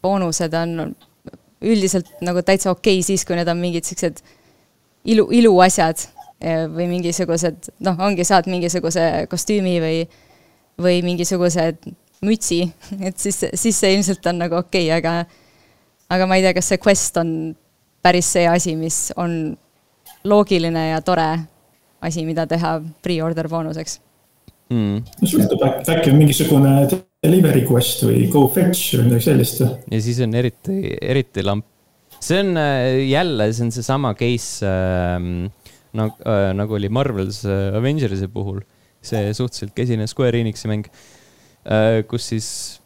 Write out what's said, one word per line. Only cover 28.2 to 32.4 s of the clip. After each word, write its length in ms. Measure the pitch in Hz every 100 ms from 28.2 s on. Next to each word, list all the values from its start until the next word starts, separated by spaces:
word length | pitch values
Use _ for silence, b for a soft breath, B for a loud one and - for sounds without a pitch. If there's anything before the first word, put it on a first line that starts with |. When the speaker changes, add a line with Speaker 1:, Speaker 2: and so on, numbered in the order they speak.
| 117
Speaker 3:
go 140 | 147 131
fetch 420 | - 180 180 - 123
või 120 | 117
midagi 180 | 117 135
sellist. 340 | 131 120 -
Speaker 2:
Ja 400 | 123 - - 110
siis 200 | 110 120
on 100 | 120 117
eriti, 580 | 123 - - 196 - -
eriti 480 | - 135 127 98 98
lamp. 220 | 101 - _ _ _ _ -
See 180 | -
on, 140 | 180